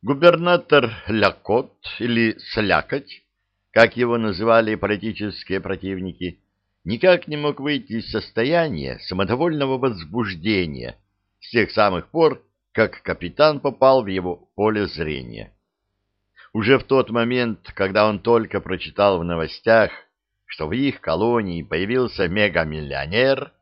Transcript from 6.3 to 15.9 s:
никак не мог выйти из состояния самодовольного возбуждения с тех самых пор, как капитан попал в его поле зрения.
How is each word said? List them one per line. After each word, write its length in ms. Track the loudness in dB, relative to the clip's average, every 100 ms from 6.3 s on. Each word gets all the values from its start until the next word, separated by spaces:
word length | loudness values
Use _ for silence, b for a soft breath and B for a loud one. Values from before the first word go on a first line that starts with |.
| -10 _ _ _ _
никак 440 | -8 2 4 4 0
не 100 | -4
мог 220 | -4 -4
выйти 340 | -4 -4 -4
из 160 | -8 -6
состояния 920 | -8 -4 -2 0 2 0 -4 -8 -10
самодовольного 760 | -8 -4 -2 0 0 0 -2 -2
возбуждения 1200 | -2 -4 -8 -4 -4 -4 -2 0 -2 -6 -12 -16 _ _ _ _
с 100 | -2
тех 220 | 0 0
самых 380 | 2 2 0 -6
пор, 340 | 0 2 0 _ _ _
как 300 | 0 0 -2
капитан 560 | -8 -6 -8 2 2 2
попал 440 | -6 2 4 4
в 40 | 2
его 420 | -4 -4 -8 _ -2
поле 320 | 0 0 -4
зрения. 680 | -4 -6 -6 -10 -16 -18 _ _ _ _